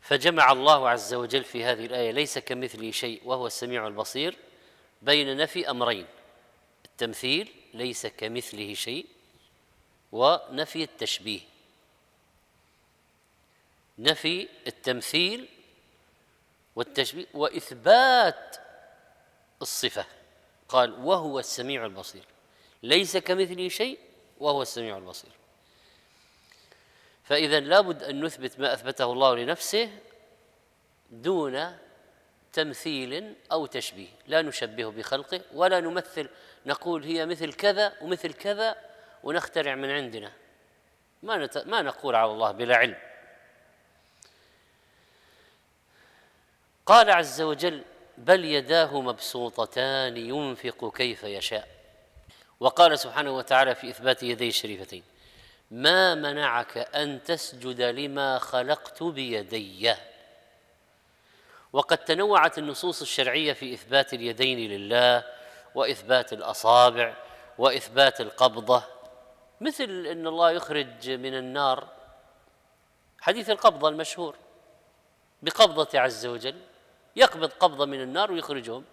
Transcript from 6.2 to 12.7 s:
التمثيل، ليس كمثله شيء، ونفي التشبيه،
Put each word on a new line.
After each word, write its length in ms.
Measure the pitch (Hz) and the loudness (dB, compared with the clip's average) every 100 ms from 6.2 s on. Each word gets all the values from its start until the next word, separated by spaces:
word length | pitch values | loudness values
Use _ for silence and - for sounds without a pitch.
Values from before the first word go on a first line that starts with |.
| - _ _ _ _ _ | -20 _ _ _ _ _
التمثيل، 680 | _ - 117 107 131 151 220 - _ | _ -8 -8 -6 -2 -2 -4 -16 _
ليس 320 | 113 123 113 110 | -10 -8 -8 -10
كمثله 680 | - 110 120 - 104 104 | -8 -8 -8 -10 -12 -10
شيء، 320 | 101 - 139 - _ _ _ _ _ _ _ _ _ _ | -8 -8 -10 -12 _ _ _ _ _ _ _ _ _ _
ونفي 720 | 107 131 165 - 131 151 165 | 2 4 4 -2 -8 -8 -6
التشبيه، 580 | 156 - 107 - 98 101 - _ _ _ _ _ _ _ _ _ _ _ _ | -10 -8 -6 -6 -6 -10 -12 _ _ _ _ _ _ _ _ _ _ _ _